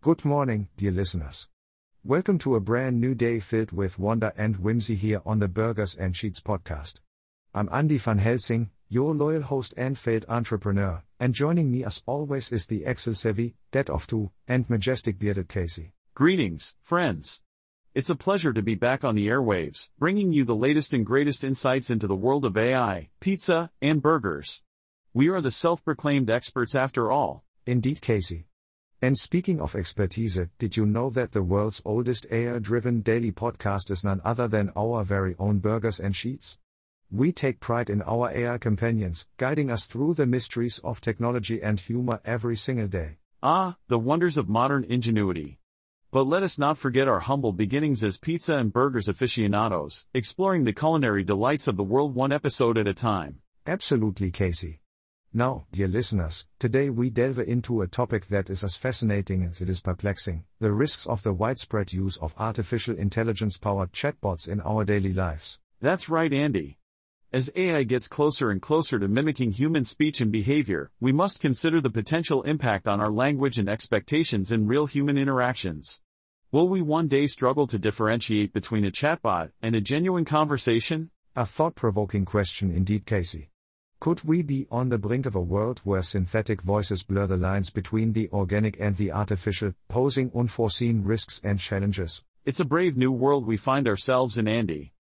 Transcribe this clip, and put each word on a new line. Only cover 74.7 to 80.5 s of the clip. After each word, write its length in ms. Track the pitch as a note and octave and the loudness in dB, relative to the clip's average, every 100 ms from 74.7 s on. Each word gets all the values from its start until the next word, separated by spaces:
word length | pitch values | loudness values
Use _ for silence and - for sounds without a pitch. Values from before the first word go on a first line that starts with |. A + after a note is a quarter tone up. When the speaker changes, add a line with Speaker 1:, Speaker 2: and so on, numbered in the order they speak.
| C3 D3+ | 2 2
Speaker 2:
human 320 | C#3 C#3+ C#3+ | 0 0 2
interactions. 840 | C#3 C3 B2 B2+ F#2+ D2+ C#2 - _ _ _ _ _ | 2 2 0 0 -6 -6 -10 -16 _ _ _ _ _
Will 180 | C3+ F3+ | 2 4
we 100 | F#3+ | 2
one 260 | D#3 D3+ D#3+ | 2 2 4
day 200 | C3+ C#3+ | 4 2
struggle 400 | - B2+ C3+ C#3 | 2 2 2 0
to 120 | G#2+ | 2
differentiate 760 | G#2+ - G#2+ A#2 - G#2+ G#2 | 0 2 2 2 2 2 2
between 320 | G#2+ - A2 G2+ | -2 -2 0 0
a 40 | |
chatbot 600 | F#2 C#3+ E3+ A#2 F2+ D#2+ _ | 0 0 0 0 -2 -2 _
and 160 | A2+ A2+ | 0 0
a 60 | |
genuine 420 | G2+ C#3+ F3+ F3+ | 0 0 2 0
conversation? 840 | D#3+ D3+ D3+ | 2 2 2